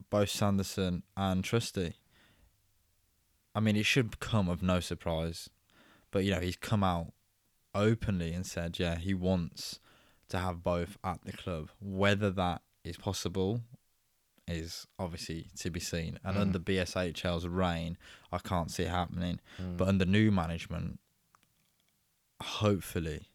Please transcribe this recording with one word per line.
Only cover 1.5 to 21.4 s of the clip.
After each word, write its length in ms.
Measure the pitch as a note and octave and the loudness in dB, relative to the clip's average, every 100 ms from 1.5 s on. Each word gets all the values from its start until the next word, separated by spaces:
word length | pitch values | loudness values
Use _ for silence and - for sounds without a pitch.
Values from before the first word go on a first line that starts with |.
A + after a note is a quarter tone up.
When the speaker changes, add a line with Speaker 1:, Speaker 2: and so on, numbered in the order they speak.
| A#2 - G2 E2+ - _ _ _ _ _ _ _ _ _ _ _ _ _ _ _ | 0 0 -4 -4 -6 _ _ _ _ _ _ _ _ _ _ _ _ _ _ _
Speaker 1:
I 40 | A2 | 0
mean, 140 | A2 G#2 | 4 4
it 100 | G#2+ | 4
should 340 | C#3+ A2+ - | 2 2 -2
come 280 | - A2 F2+ | 0 2 2
of 140 | F2 | 2
no 160 | F2+ F2+ | 2 2
surprise, 720 | - E2+ E2+ D#2+ E2 E2 - _ _ _ - _ _ | 0 -4 -2 -2 -2 -6 -12 _ _ _ -20 _ _
but, 120 | G2+ | 0
you 60 | G2 | 2
know, 100 | F2+ | 2
he's 160 | F2+ - | 0 -2
come 280 | - G#2+ | 0 2
out 280 | F#2+ E2+ E2 - _ _ _ _ _ | 4 2 -2 -12 _ _ _ _ _
openly 580 | G2+ G#2+ A2+ - F#2 E2 | 2 4 4 2 0 0
and 140 | F2 F#2 | -2 -4
said, 320 | F2 E2+ - | -4 -6 -2
yeah, 180 | F2 E2+ | 0 0
he 160 | F#2 | 0
wants 640 | F#2+ F2+ F#2 E2 - - - _ _ _ _ - | 0 2 2 0 -6 -12 -12 _ _ _ _ -8
to 100 | F#2 | -4
have 240 | F#2 F2 | -2 -2
both 340 | F2+ F2 E2+ - | 0 0 -2 -6
at 200 | F#2+ D#2+ | -6 -6
the 80 | G2+ | -8
club. 380 | - - E2 D#2 - | -10 -6 -6 -8 -12
Whether 500 | G2+ F#2+ G2+ G2+ G#2 | -6 2 4 4 2
that 320 | F#2 F2+ E2+ _ _ | 2 0 -2 _ _
is 120 | - F2 | -12 -6
possible 640 | G2+ F#2 - F#2+ F#2 A#2+ A#2 - _ _ _ _ _ _ - | -4 -2 -2 0 0 0 -4 -16 _ _ _ _ _ _ -8
is 400 | E2+ E2 - - - | -6 -6 -10 -14 -8
obviously 480 | F2+ E2 - D#2+ - - | -8 -6 -8 -8 -10 -8
to 120 | F#2 | -6
be 100 | E2+ | -4
seen. 380 | - E2+ E2 - | -4 -4 -4 -6
And 140 | F#2+ G2 | -2 0
Speaker 2:
Mm. 40 | |
Speaker 1:
under 180 | G2 F#2 | 2 0
B 200 | E2 F#2+ | 0 0
S 180 | F2 F#2 | 0 -2
H 280 | F2+ D2+ | -4 -2
L's 220 | F2+ E2+ F2 | -2 -2 -2
reign, 500 | F2+ F#2 E2+ E2 F2+ - - - | 0 2 0 -4 -8 -12 -20 -8
I 80 | F2 | -6
can't 320 | - F2+ C#2+ | -2 -2 -2
see 120 | - | -2
it 60 | E2+ | -2
happening. 500 | F2+ F2+ F2 F2 E2+ - - | 0 -2 -2 -2 -4 -8 -10
Speaker 2:
Mm. 160 | F#2 F2 | -6 0
Speaker 1:
But 100 | F#2 | 4
under 160 | G2 | 4
new 260 | F#2 G#2 A2 | 6 6 6
management, 680 | G2 E2 E2+ - E2+ E2+ - _ _ _ _ | 4 0 -4 -6 -6 -6 -10 _ _ _ _